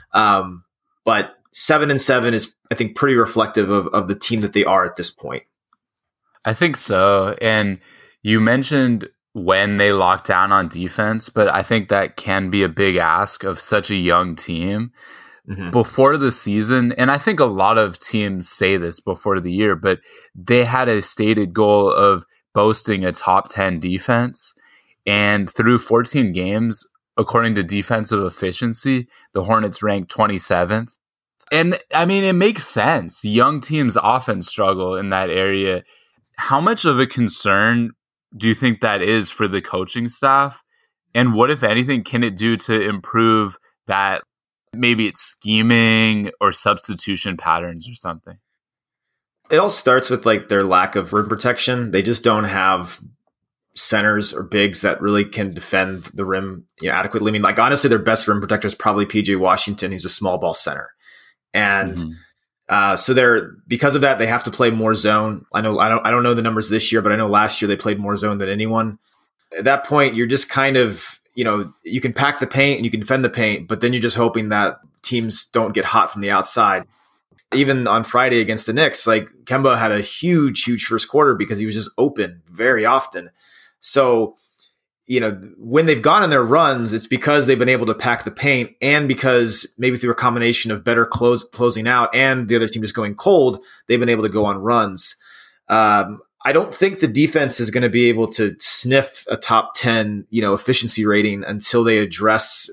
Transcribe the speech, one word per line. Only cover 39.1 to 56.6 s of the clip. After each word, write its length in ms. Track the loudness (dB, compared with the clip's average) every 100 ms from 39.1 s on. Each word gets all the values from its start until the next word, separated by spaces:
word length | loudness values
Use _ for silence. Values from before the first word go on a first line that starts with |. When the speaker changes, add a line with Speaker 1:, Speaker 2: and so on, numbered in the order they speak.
| 0 0
Speaker 2:
for 160 | -2 -2
the 140 | -2
coaching 460 | -4 -6 -6 -6 -8
staff? 560 | -2 0 2 0 -6 _ _ _ _ _ 0
And 180 | 2
what, 160 | 4 2
if 140 | 2
anything, 400 | 0 0 0 -2
can 200 | -4 -2
it 140 | -2 -2
do 180 | -2 -2
to 240 | -2 -2 -2
improve 680 | -4 -4 0 2 2 0 -6 _ _ -4
that? 340 | -2 0 -2 -8 _ _ _ _
Maybe 360 | 0 2 2 0
it's 140 | -4
scheming 1080 | -10 -8 -2 2 4 4 4 4 2 0 -4 -2
or 120 | -2
substitution 840 | 0 0 0 -4 -8 -6 -6 -6 -4
patterns 520 | -2 -2 -2 -10 -16
or 60 | -14
something. 420 | -12 -12 -14 -20 _ _ _ _ _ _ _ _ _ _ -2
Speaker 1:
It 80 | 2
all 140 | 2
starts 400 | 0 2 2 2
with, 160 | -2 0
like, 200 | 0 0
their 140 | 0
lack 320 | 4 2 2 -2
of 160 | -2
rim 160 | 0 0
protection. 640 | -2 -2 -2 -2 -2 0
They 140 | 0
just 200 | 0 0
don't 200 | 2 0
have 560 | 0 0 2 0 -2 -14 -18 _ _ _ _ _ _
centers 580 | -2 0 2 0 0 -2
or 120 | -4
bigs 380 | -4 0 0 0
that 200 | -2 -2
really 240 | 0 0 0
can 300 | -4 -8 -8
defend 480 | -4 -2 -2 -6 -12
the 120 | -10 -6
rim, 420 | -6 -6 -12